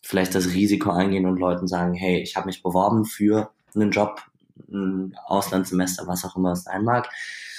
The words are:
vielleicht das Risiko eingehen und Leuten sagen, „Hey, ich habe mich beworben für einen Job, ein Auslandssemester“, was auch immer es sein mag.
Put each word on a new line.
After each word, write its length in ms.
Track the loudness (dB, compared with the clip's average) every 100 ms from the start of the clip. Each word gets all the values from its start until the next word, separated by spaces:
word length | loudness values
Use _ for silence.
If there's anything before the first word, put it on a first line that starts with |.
vielleicht 320 | -4 0 2
das 200 | 2 0
Risiko 360 | 2 2 2 2
eingehen 360 | 2 2 2 2
und 120 | 2
Leuten 280 | 0 0 -2
sagen, 280 | 0 0
„Hey, 280 | 0 0 0
ich 140 | 0 -4
habe 100 | -6
mich 160 | -6
beworben 420 | -2 2 4 2
für 460 | 0 0 2 2 0 -8 _
einen 160 | 0 2
Job, 320 | 2 0 -2 -16 _ _ -20 -10
ein 440 | -4 -2 -2 -4 -8 -2
Auslandssemester“, 800 | -2 0 -2 0 0 0 -4 -4
was 180 | -6
auch 120 | -4 -2
immer 160 | 0
es 120 | 0
sein 200 | -4 -2
mag. 260 | 0 0 -2 -8 -12 -12 -14